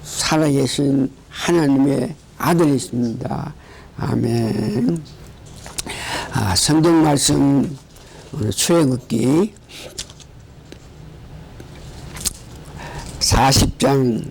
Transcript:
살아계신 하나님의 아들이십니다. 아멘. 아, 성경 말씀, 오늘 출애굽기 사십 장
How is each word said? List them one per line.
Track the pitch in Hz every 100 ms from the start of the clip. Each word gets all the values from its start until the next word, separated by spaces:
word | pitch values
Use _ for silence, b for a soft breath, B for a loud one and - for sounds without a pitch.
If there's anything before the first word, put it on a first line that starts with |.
| -
살아계신 | - - 156 156 139 135 - 143 135 135 - -
하나님의 | - - 170 147 135 139 135 - - - -
아들이십니다. | - 170 156 135 - 123 120 110 - 139 - - B B B -
아멘. | - 117 117 117 110 104 107 117 123 170 - - - - - - - - - B B B B
아, | - 104 90
성경 | - 156 165 165
말씀, | 156 143 - 147 139 139 - 139 - - B B B
오늘 | 156 107
출애굽기 | - - 170 143 127 - 113 127 151 214 - - B B - - - - - - - - - - - - - - - - - - - - - - - - - - - - - B B B -
사십 | - 117 131 139 - -
장 | 123 139 127 110 -